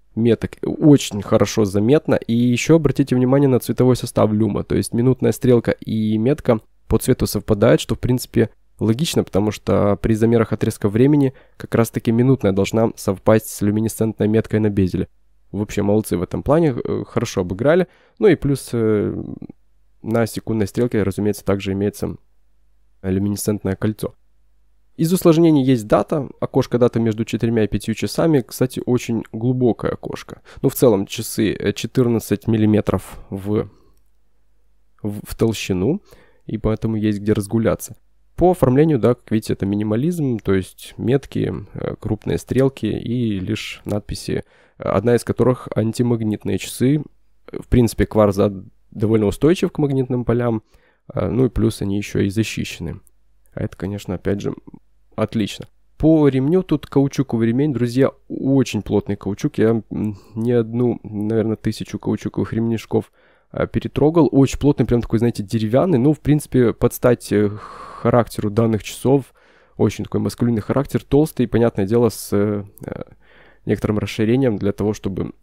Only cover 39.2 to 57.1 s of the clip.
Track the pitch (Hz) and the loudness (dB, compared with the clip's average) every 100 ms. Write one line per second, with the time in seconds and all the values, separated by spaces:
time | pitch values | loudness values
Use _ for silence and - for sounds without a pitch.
39.2 | - 107 - - 98 101 107 107 147 175 | -2 -2 -2 -4 -2 -2 0 -2 -2 -2
40.2 | 139 117 - 95 92 - - - 104 135 | -2 -2 0 0 -2 -10 -18 -6 0 0
41.2 | - - 104 98 104 - - - 107 110 | 0 -4 -4 -4 -10 -10 -8 -8 -6 -6
42.2 | - 95 - 117 135 - 107 - - 120 | -2 -4 -2 0 0 0 -4 -4 -4 -4
43.2 | 117 98 92 107 - - - 104 - 95 | -2 -4 -4 -6 -8 -12 -6 -6 -6 -8
44.2 | - - - _ _ - - - 110 120 | -6 -6 -8 _ _ -8 -2 0 2 2
45.2 | - 104 117 127 - - 113 110 120 117 | 0 0 0 0 -4 -4 -2 0 0 0
46.2 | 110 104 101 98 - - 123 151 - _ | -2 -4 -4 -4 -6 -2 0 0 -2 _
47.2 | _ _ - - - 123 117 - 104 107 | _ _ -18 -16 2 4 4 2 0 4
48.2 | 104 95 104 95 98 - _ - 107 110 | 4 4 0 -2 -12 -20 _ -4 0 2
49.2 | 101 - 143 185 185 - 147 135 127 123 | 2 2 2 2 0 -2 -2 0 -2 -2
50.2 | 120 120 120 110 - _ _ _ - - | 0 0 0 -2 -6 _ _ _ -10 -4
51.2 | 92 107 131 - 110 - 98 101 101 104 | -2 0 0 2 0 0 -4 -4 -4 -2
52.2 | 101 98 110 - - - 82 - - _ | -2 0 -4 -4 -8 -10 -10 -12 -18 _
53.2 | _ _ _ - 107 - 92 101 - 90 | _ _ _ -8 -8 -8 -8 -8 -8 -6
54.2 | - 101 101 - - - _ _ _ - | -4 -4 -4 -10 -14 -20 _ _ _ -6
55.2 | 110 113 101 - - _ _ - 151 160 | -4 -2 -4 -6 -16 _ _ 0 4 4
56.2 | 147 135 135 180 185 151 - 139 139 | 4 2 2 0 0 -4 -2 0 0